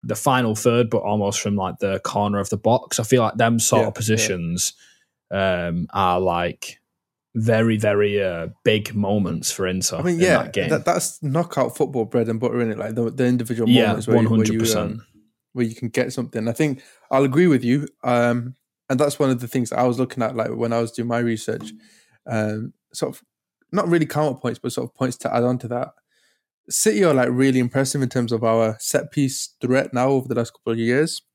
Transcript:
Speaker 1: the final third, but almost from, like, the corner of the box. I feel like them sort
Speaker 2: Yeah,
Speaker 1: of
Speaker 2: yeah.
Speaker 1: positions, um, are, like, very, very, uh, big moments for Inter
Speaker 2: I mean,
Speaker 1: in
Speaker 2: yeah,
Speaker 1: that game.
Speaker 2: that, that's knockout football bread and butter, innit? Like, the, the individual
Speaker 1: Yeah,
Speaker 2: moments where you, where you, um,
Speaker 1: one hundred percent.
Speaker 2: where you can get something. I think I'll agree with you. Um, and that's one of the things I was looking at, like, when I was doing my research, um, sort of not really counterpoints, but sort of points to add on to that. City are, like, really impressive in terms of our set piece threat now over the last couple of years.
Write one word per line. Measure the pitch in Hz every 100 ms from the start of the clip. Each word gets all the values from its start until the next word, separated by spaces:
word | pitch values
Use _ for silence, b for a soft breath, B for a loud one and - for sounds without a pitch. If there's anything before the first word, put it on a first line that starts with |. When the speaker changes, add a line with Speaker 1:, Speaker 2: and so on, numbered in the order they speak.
Speaker 1:
the | - 107
final | - 127 120
third, | 107 123 120 117
but | 113
almost | - 107 101 101
from, | 104 101
like, | 95 92
the | 98 95
corner | - 104 104 101
of | 98
the | 104
box. | 113 123 - -
I |
feel | 117 127
like | 110 110
them | 117 117
sort | - 113
Speaker 2:
Yeah, | 113
Speaker 1:
of |
Speaker 2:
yeah. | -
Speaker 1:
positions, | 107 110 110 90 85 87 - - b b b _ _
um, | 98 95 90 87 85 82
are, | - 92 90
like, | 92 87 87 85 - - _ _ _ _ _
very, | 117 110 113 113 110
very, | 104 101 104 101
uh, | 95 85 82 -
big | - 107 104
moments | 104 98 104 92 85 -
for | - 92
Inter | 92 90 -
Speaker 2:
I |
mean, | 170 170
Speaker 1:
in |
Speaker 2:
yeah, | 180 -
Speaker 1:
that | -
game. | - 165
Speaker 2:
that, | 156 -
that's | 175 - -
knockout | 151 143 165 - 120 -
football | 135 131 107
bread | 123 113
and | 110
butter, | 123 120
innit? | 117 104
Like, | 104
the, | 113 113
the | 131 123
individual | 123 113 117 113
Speaker 1:
Yeah, | 123 110
Speaker 2:
moments | 98 110
where | 120
you, | 113
where |
you, | 113
um, |
Speaker 1:
one | 107
hundred | 110
percent. | 113 107 104 107 - _ _ _ _
Speaker 2:
where | 127 117
you |
can | 113 120
get | 117 123
something. | 127 120 117 110
I |
think | 117 151 131 B B B
I'll | 135
agree | 139 131 175
with | 135
you. | 117 135 147 _
Um, | 127 120 120 120 120 131 _ _ _
and | 131
that's | 147 143
one | 139
of | 123
the | 120
things | 131 117
I | -
was | 127 120
looking | 127 -
at, | 113 127
like, | 110 117
when | 117
I | 117
was | 117
doing | - 120
my | 117
research, | 120 110 - 113 110 - B B B B -
um, | 113 107 107 113 - _
sort | - 151 -
of | _ _ _ _ _
not | 185 180
really | 170 156
counterpoints, | 147 151 131 127 123
but | 127
sort | - 123
of |
points | _ 127 120
to | - 117
add |
on | 120 123
to | 117
that. | 120 131 _ _ _ _ _ _ _ -
City | - 214 208
are, | 180
like, | 139 127
really | 123 135 127
impressive | 120 135 131 147
in | 127
terms | 131 120
of | 117
our | 113 113 110 110
set | - 143 -
piece | - 135 131 - _
threat | 123 131 -
now | 123 131
over | 135 127
the | 117
last | 113
couple | _ -
of | 117
years. | 117 127 160 - _